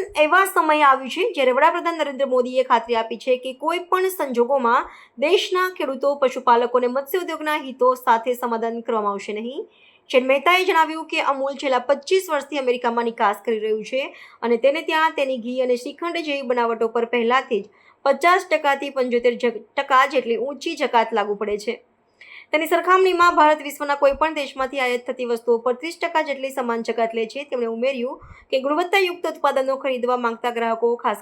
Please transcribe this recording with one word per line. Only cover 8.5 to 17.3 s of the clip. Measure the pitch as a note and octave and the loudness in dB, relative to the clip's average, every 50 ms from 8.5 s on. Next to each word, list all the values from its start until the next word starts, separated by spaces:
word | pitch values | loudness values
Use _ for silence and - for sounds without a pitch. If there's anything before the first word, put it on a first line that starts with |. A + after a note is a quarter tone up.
| A3+ A3 A3+ A3+ A#3 A#3 A3+ | -4 -4 -4 -4 -6 -6 -4
કરવામાં | - A#3 G#3+ G#3 G3+ G3+ G3 | -4 -2 -2 -2 -2 -4 -4
આવશે | - A3+ G#3 G#3+ | -8 -8 -8 -8
નહીં. | A3+ B3 C#4 F4+ - - _ _ _ _ _ _ _ - | -8 -8 -10 -10 -12 -12 _ _ _ _ _ _ _ 0
જયંત | D4 B3 B3+ C4 | 2 2 4 4
મહેતાએ | C#4 C#4 C#4 E4+ F4+ F#4 | 2 4 4 4 4 4
જણાવ્યું | F#4 F#4 E4+ D#4+ D#4+ D4+ D#4+ D#4+ D#4+ D#4+ | 4 4 4 4 2 2 -2 -6 -8 -4
કે | E4 D#4 A#3 B3 C#4+ | -4 -2 0 0 -2
અમૂલ | C4 C4+ C#4 C#4 - D4 | -2 -4 -6 -6 -4 -2
છેલ્લા | C4+ B3+ B3 B3 - | 0 0 0 2 0
પચીસ | C#4+ - - - F#4 F#4+ F#4+ E4+ | -2 -2 0 0 0 0 2 0
વર્ષથી | D4+ C#4 C#4 - D4+ C#4+ C4 | -2 -4 -4 -4 -6 -2 -2
અમેરિકામાં | B3 B3 B3 B3 A#3 A#3 A#3 A#3 A#3 | -2 -2 0 -2 -2 -2 -2 -2 -4
નિકાસ | A3+ - A3 G#3 G#3 G#3 - | -2 0 0 0 0 -2 -4
કરી | A#3+ A3+ G#3+ G#3+ | -4 -2 -2 -2
રહ્યું | G#3+ G#3+ A3 G3+ - | -2 -2 -4 -4 -4
છે | C4 C4 D4 E4+ - - - - - _ | -4 -4 -4 -6 -10 -18 -20 -20 -12 _
અને | - A#3+ A#3+ A3+ - | -2 0 0 2 2
તેને | C#4 D4 E4 D4+ E4+ | 2 2 0 -2 -2
ત્યાં | D#4+ D#4 D#4+ D#4+ D#4 D4+ | 0 0 0 0 0 -2
તેની | C#4 C4 C4 A#3 G#3+ | -2 -2 -2 -4 -6
ઘી | B3 B3+ B3+ B3 B3+ | -6 -4 -2 0 0
અને | B3 | 0
શ્રીખંડ | A#3+ B3 C#4+ C#4 - E4+ E4+ E4+ E4+ D#4 D4+ | -2 -2 -8 -10 -6 -6 -4 -4 -4 -4 -4
જેવી | C#4 C#4 C4+ A#3+ | -4 -4 -2 -2
બનાવટો | C4 A#3+ A#3 A#3 A3+ A3 A#3 A3+ A3+ | 0 0 0 0 0 -2 -2 -2 0
પર | A#3 A#3 A#3 | -2 -2 0
પહેલાથી | B3 A#3+ A#3 A#3 | 0 0 2 2